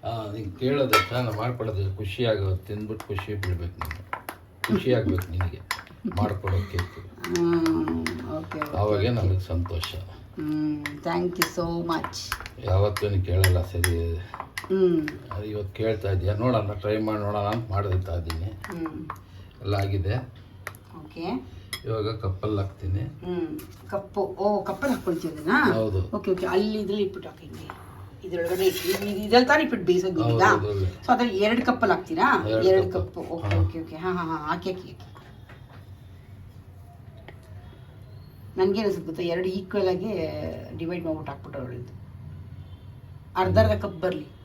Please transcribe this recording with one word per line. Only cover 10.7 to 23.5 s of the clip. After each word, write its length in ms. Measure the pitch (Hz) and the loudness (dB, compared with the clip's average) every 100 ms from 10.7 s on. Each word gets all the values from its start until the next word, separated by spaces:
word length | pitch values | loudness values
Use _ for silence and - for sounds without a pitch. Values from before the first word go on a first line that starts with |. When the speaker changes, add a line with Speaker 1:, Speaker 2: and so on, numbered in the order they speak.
| 151 147 | -2 -6
Speaker 2:
thank 440 | 147 - 170 180 | -8 -4 0 -2
you 160 | 180 - - | 0 0 0
so 280 | 170 170 170 | -2 -2 0
much. 300 | 160 - - - - - - 101 | -2 -2 -8 -8 -8 -8 -8 2
Speaker 1:
ಯಾವತ್ತೂ 440 | 95 104 98 104 | 4 4 2 0
ನೀನು 160 | 98 90 | 2 2
ಕೇಳಲ್ಲ 360 | 90 92 87 | 4 6 6
ಸರಿ. 540 | 85 90 87 82 82 82 90 - - - - | 2 0 0 2 0 -4 -8 -12 -12 -12 -2
Speaker 2:
ಹ್ಮ್. 420 | 190 185 165 151 143 - | 4 6 4 0 -6 -10
Speaker 1:
ಅದು 120 | 95 | -8
ಇವತ್ತು 300 | 107 104 98 | -6 -6 -6
ಕೇಳ್ತಾ 380 | - 110 107 98 | -2 0 0 0
ಇದೀಯ, 220 | 92 90 | 2 2
ನೋಡೋಣ, 400 | 101 123 117 101 | 2 4 2 0
ಟ್ರೈ 240 | 104 104 107 | -2 0 0
ಮಾಡಿ 220 | 110 107 | 2 0
ನೋಡೋಣ 260 | 101 104 101 | 0 0 0
ಅಂತ 260 | 117 117 | -2 0
ಮಾಡ್ತಾ 440 | 95 101 92 90 85 | 0 2 0 0 -4
ಇದ್ದೀನಿ. 300 | 80 82 95 | -4 -4 -6
Speaker 2:
ಹ್ಮ್. 640 | 104 - 170 165 156 160 - - - - - | -6 -10 -6 -6 -8 -10 -12 -14 -20 -20 -10
Speaker 1:
ಎಲ್ಲ 140 | 101 101 | -2 0
ಆಗಿದೆ. 420 | 98 98 90 123 123 - - - - - - 165 | 0 0 0 -2 -4 -16 -20 -16 -16 -16 -18 -18
Speaker 2:
ಓಕೆ. 280 | 151 165 175 247 - - - - 110 | -16 -8 -4 -4 -6 -16 -12 -10 -4
Speaker 1:
ಇವಾಗ 300 | 110 107 113 | -2 -2 -2
ಕಪ್ಪಲ್ಲಿ 420 | 98 95 107 104 | -4 -2 0 0
ಹಾಕ್ತೀನಿ. 420 | 95 - 92 98 | -2 -4 -2 -2
Speaker 2:
ಹ್ಮ್, 600 | 135 - 180 180 160 | -2 -6 -4 -2 -2